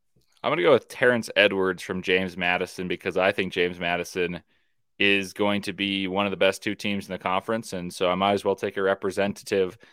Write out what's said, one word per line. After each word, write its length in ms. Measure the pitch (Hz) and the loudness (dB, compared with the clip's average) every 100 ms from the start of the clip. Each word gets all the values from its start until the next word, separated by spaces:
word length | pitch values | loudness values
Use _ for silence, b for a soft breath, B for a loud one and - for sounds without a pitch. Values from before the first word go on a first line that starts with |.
| _ _ _ _ | _ _ _ _
I'm 80 | 117 | -2
gonna 120 | 156 | 2
go 100 | 170 | 4
with 160 | 123 - | 4 2
Terrence 420 | - 127 120 110 - | 0 2 2 0 4
Edwards 460 | 104 95 92 90 | 4 4 0 -2
from 200 | - 92 | -4 -6
James 340 | 90 92 92 87 | 2 2 0 -4
Madison 520 | 90 90 90 - 92 | -2 0 -2 -6 -6
because 280 | 90 98 87 | -4 -4 2
I 160 | 95 | 2
think 200 | 101 95 | 2 -2
James 240 | 92 87 87 | 0 -2 -2
Madison 640 | 87 87 87 95 87 87 - _ _ _ _ _ | -4 -4 -4 -4 -4 -4 -14 _ _ _ _ _
is 340 | 101 98 95 | 2 2 0
going 300 | - 104 101 | -2 0 0
to 100 | 98 | -4
be 360 | 92 98 98 95 | -4 -2 -2 -2
one 180 | 92 101 | 0 0
of 40 | |
the 60 | 90 | 2
best 260 | 95 98 | 2 2
two 120 | - | -4
teams 340 | 101 104 101 98 | -6 -4 -6 -6
in 40 | |
the 60 | 92 | -6
conference. 540 | 95 92 - 113 113 | -2 -2 -2 -6 -4
And 200 | 92 87 | -8 -8
so 180 | - 90 | 0 2
I 40 | |
might 200 | 90 98 | 4 4
as 100 | 101 | 2
well 120 | 101 98 | 0 -2
take 200 | 107 101 | -2 -2
a 60 | |
representative 960 | 95 95 101 92 98 98 - 98 92 - b | 0 0 -2 -2 -2 -2 -2 0 0 -4 b